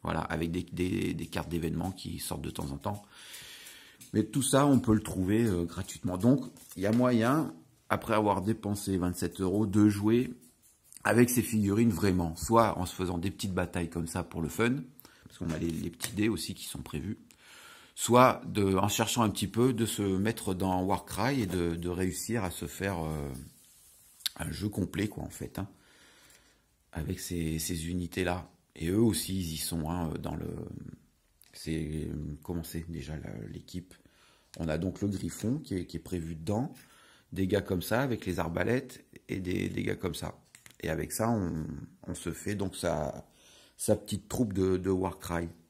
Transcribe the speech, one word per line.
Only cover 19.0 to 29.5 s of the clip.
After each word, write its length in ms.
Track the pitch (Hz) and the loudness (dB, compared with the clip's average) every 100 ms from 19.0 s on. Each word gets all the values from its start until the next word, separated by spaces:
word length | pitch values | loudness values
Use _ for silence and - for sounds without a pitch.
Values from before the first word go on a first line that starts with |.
| 110 - | 0 4
un 60 | 110 | 2
petit 180 | 101 95 | 2 -2
peu, 280 | 113 127 | 4 4
de 100 | 117 | 4
se 180 | 110 - | 0 0
mettre 520 | 101 95 104 110 - | 0 2 2 0 -2
dans 280 | 92 95 92 | 0 2 2
Warcry 600 | 92 90 - 90 117 139 | 2 -2 -4 -2 0 2
et 40 | 98 | 0
de, 300 | 90 85 85 | 0 0 0
de 120 | 87 | -2
réussir 520 | 87 95 92 - 117 | 0 0 -2 -2 0
à 80 | 95 | -2
se 140 | - | -4
faire, 400 | 87 - 98 90 | -10 -4 -4 -2
euh, 260 | 78 78 71 64 78 - - - - - - _ - - | -2 -4 -6 -8 -14 -20 -20 -20 -20 -20 -20 _ -8 -6
un 140 | 76 | -8
jeu 200 | 78 104 | -4 -4
complet, 380 | 104 90 87 104 | -2 -4 -2 -4
quoi, 140 | - | -4
en 60 | - | -10
fait, 300 | - - - | -10 -10 -8
hein, 100 | 98 - _ - - - - - _ _ _ _ _ | -10 -12 _ -20 -20 -20 -20 -20 _ _ _ _ _
avec 280 | 85 78 90 | -8 -6 -6
ces, 380 | - 85 80 80 | -6 -4 -2 -2
ces 320 | 80 87 82 | -4 -4 -4
unités-là. 600 | 90 87 - 90 90 - _ _ - | -4 -4 -2 -2 -2 -6 _ _ -6
Et 120 | 80 | 0
eux 140 | 101 | 4
aussi, 320 | 120 - - 95 | 4 2 -2 -4
ils 140 | 85 | -4